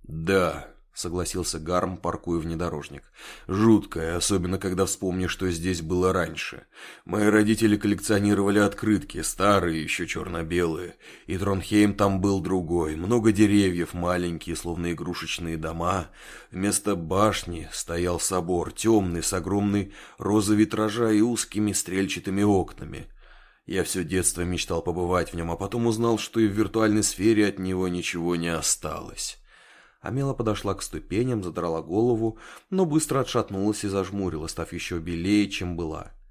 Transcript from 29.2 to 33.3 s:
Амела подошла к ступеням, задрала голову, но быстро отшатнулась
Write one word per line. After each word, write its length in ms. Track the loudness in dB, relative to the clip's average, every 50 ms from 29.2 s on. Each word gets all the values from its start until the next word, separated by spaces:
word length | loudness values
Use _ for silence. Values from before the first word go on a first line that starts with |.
| -10 -10 -10 -14 -20 _ _ -20 -20 -20 -20 -20 -20 _ _ _
Амела 320 | -10 -6 -4 -2 -2 -2 -2
подошла 420 | 0 0 0 0 0 -2 -4 -4
к 60 | -4
ступеням, 640 | -6 -8 -8 -10 -6 -2 0 0 0 0 0 -2 -4
задрала 380 | -4 -4 -2 -2 -2 -2 -2
голову, 580 | -4 -2 0 2 4 4 2 2 0 -2 -4 -6 -16 -20 -20 -18 _ -4
но 160 | 0 0 2
быстро 340 | 2 2 0 2 2 0 0
отшатнулась 640 | 0 0